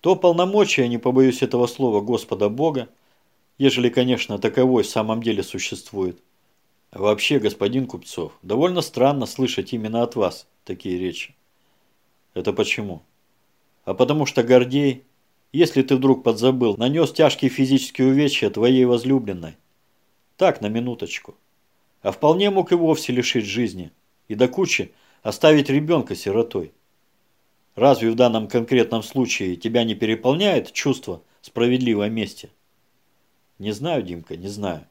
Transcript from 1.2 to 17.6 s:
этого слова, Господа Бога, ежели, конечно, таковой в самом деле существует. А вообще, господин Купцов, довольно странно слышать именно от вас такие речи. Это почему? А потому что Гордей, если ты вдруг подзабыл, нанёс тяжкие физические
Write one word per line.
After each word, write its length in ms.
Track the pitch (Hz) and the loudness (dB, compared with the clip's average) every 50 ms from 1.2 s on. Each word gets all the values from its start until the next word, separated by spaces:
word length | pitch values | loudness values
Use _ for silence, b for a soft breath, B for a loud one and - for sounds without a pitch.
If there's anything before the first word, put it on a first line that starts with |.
| 131 131 123 127 | 4 4 4 0
этого 240 | 135 120 - 120 123 | -2 -2 2 0 0
слова, 340 | 120 - - 135 123 107 104 | 0 0 -2 -2 0 0 0
Господа 480 | 101 110 120 107 - - 117 98 104 104 | 0 0 -4 -4 -4 -6 -4 -2 -2 -2
Бога, 400 | 107 123 151 165 151 131 113 - _ _ _ _ _ _ _ _ _ _ _ _ _ _ | 0 0 -2 -2 -2 -4 -8 -10 _ _ _ _ _ _ _ _ _ _ _ _ _ _
ежели, 300 | 135 139 - 123 123 120 | 2 2 2 4 0 2
конечно, 500 | 120 131 123 127 127 113 - - 104 95 | 2 2 0 0 0 -2 -4 -6 -6 -4
таковой 460 | 95 107 - - 127 131 127 117 98 | -4 -2 0 2 2 4 2 2 0
в 40 | - | 0
самом 320 | - 113 107 110 110 113 | -2 -4 -2 -2 -4 -4
деле 220 | 113 113 107 98 | -2 -4 -4 -4
существует. 800 | 92 - - 95 - - - 98 - - - 101 95 90 87 _ _ _ _ _ _ _ _ _ _ _ _ _ _ _ | -6 -8 -8 -10 -8 -8 -10 -12 -14 -12 -6 -6 -4 -4 -6 _ _ _ _ _ _ _ _ _ _ _ _ _ _ _
А 80 | _ 95 | _ -2
вообще, 400 | 98 104 107 104 - - 147 135 | 0 0 0 0 0 0 0 0
господин 480 | 107 104 104 - 101 104 120 135 131 123 | 0 0 -2 -2 -4 -2 -2 -2 -4 -4
Купцов, 500 | - 85 - - - - 82 - - _ | -10 -16 -16 -14 -10 -10 -10 -10 -12 _
довольно 380 | - 90 104 123 156 185 180 175 | -8 -4 0 0 0 2 0 -2
странно 460 | - - - 117 123 135 147 139 117 | -4 -4 0 2 2 2 2 0 -4
слышать 460 | 104 - - 131 127 - - 95 - | -6 -4 -4 -4 -2 -2 -6 -6 -6
именно 320 | - 113 107 110 110 117 120 | -6 -6 -6 -4 -2 -2 -2
от 100 | 117 - | -2 0
вас 320 | 117 101 90 - - - _ _ _ _ | -2 -2 -2 -2 -6 -20 _ _ _ _
такие 320 | - 95 - - 98 90 | -14 -14 -10 -6 -6 -6
речи. 380 | 90 92 90 80 - - - _ _ _ _ _ _ _ _ _ _ _ _ _ _ _ _ _ _ _ _ | -4 -4 -6 -6 -8 -14 -16 _ _ _ _ _ _ _ _ _ _ _ _ _ _ _ _ _ _ _ _
Это 200 | _ 92 90 110 | _ -6 -4 -4
почему? 500 | - - 107 - - - 107 101 87 78 _ _ _ _ _ _ _ _ _ _ _ _ _ _ _ _ _ | -2 -2 -2 -2 -2 -6 -6 -10 -12 -14 _ _ _ _ _ _ _ _ _ _ _ _ _ _ _ _ _
А 80 | - | -10
потому 320 | - - - 135 147 156 143 | 0 0 0 0 2 -2 -2
что 200 | - - - 113 | -2 -2 -2 2
Гордей, 580 | 117 127 127 127 123 131 143 147 139 127 131 _ _ _ _ _ _ _ _ _ _ | 4 4 4 4 4 0 0 0 0 -2 -4 _ _ _ _ _ _ _ _ _ _
если 300 | - 143 175 - - 139 | 0 2 2 2 4 0
ты 140 | 131 135 139 | 2 2 2
вдруг 260 | 127 131 135 131 127 | 2 4 2 2 4
подзабыл, 540 | - 123 110 107 113 131 131 127 123 113 101 | 2 -2 0 2 2 2 2 2 0 0 0
нанёс 360 | 101 117 127 143 165 165 147 | 0 -2 -2 2 0 0 0
тяжкие 380 | - - 160 143 - - - 131 | 2 2 2 2 2 2 -2 -2
физические 560 | 127 - | 0 0